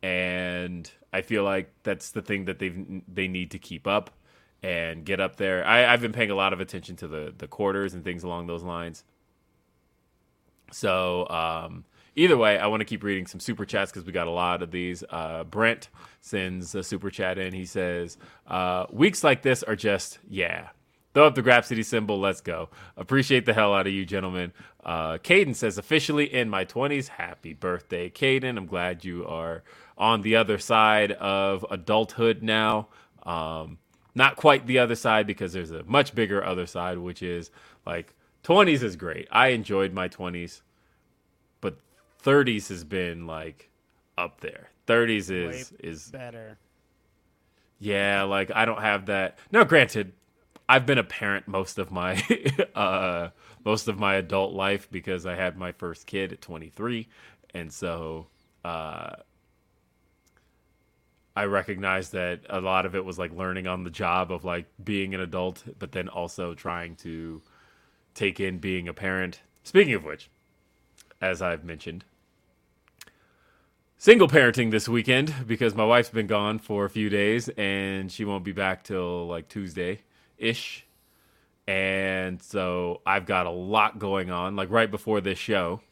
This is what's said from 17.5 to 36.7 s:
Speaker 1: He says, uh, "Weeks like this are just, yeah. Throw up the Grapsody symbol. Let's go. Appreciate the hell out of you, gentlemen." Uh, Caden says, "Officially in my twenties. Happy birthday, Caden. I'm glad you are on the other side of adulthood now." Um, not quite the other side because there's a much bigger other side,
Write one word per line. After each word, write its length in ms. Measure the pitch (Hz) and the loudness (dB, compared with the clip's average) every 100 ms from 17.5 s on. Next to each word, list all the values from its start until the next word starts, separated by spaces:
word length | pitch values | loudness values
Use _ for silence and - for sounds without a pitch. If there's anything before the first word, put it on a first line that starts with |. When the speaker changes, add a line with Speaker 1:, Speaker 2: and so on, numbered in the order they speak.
Speaker 1:
He 140 | 95 92 | -8 -8
says, 520 | 101 90 87 87 - - - _ | -4 -2 -2 -6 -12 -20 -20 _
uh, 400 | 92 90 90 90 | -2 0 -2 -4
"Weeks 320 | 104 180 180 | 2 2 4
like 200 | 156 131 | 2 4
this 200 | 139 127 | 2 0
are 140 | - 110 | 0 -2
just, 420 | 110 98 - - - | 0 0 -2 -14 -12
yeah. 400 | 95 87 85 85 - _ _ _ | -4 -4 -4 -10 -20 _ _ _
Throw 120 | - 151 | 8 8
up 80 | |
the 80 | 135 | 8
Grapsody 420 | 123 120 - 117 | 6 6 6 -4
symbol. 340 | 110 117 104 101 | 0 -2 0 0
Let's 220 | 98 92 | 0 -2
go. 280 | - 82 82 - - - | -6 -8 -8 -14 -20 -16
Appreciate 500 | 92 135 135 131 117 | 0 2 6 4 4
the 80 | |
hell 180 | 110 107 | 4 6
out 140 | 98 95 | 4 2
of 60 | |
you, 120 | 98 | -2
gentlemen." 480 | 90 98 92 92 87 - - _ | -4 -4 -4 -4 -6 -8 -20 _
Uh, 340 | - 82 80 82 | -8 -4 -4 -6
Caden 360 | - 185 175 | 4 4 4
says, 240 | 117 113 95 | 0 -2 -4
"Officially 460 | - 156 143 147 147 | 0 0 0 0 0
in 180 | 131 117 | 0 -2
my 140 | 98 | -2
twenties. 440 | 92 - 139 143 135 | -4 -2 -2 -2 -6
Happy 460 | - 85 85 82 | -10 -12 -12 -16
birthday, 560 | 76 92 87 - 87 90 | -8 -6 -6 -6 -8 -8
Caden. 460 | - 135 135 131 120 | -2 2 2 0 -6
I'm 100 | 92 | -6
glad 380 | 90 90 87 | -4 -4 -4
you 220 | 92 87 85 | -8 -8 -8
are 360 | 82 82 82 - - - - | -6 -6 -8 -12 -20 -20 0
on 260 | 107 113 | 2 4
the 140 | 101 110 | 4 4
other 220 | 107 104 | 4 0
side 540 | - 117 110 107 104 | 2 6 6 6 4
of 520 | 101 98 98 98 98 98 | 0 0 0 0 -2 -4
adulthood 720 | 95 85 107 110 - 117 110 | -8 0 2 2 0 0 2
now." 460 | 110 110 110 110 104 - _ _ | 0 2 2 0 -2 -16 _ _
Um, 560 | - 85 80 80 80 82 _ _ _ | -6 -4 -4 -6 -10 -14 _ _ _
not 220 | - 135 131 | 4 4 6
quite 300 | 160 139 123 | 6 6 4
the 120 | 127 | 2
other 160 | 120 | 4
side 320 | 117 123 110 104 | 2 2 2 2
because 260 | 98 95 | -2 -6
there's 180 | 90 82 | -6 -8
a 140 | 80 | -10
much 300 | 85 131 143 | 0 2 2
bigger 280 | - 107 98 | 0 0 0
other 240 | 92 92 | -2 -4
side, 320 | 87 | -4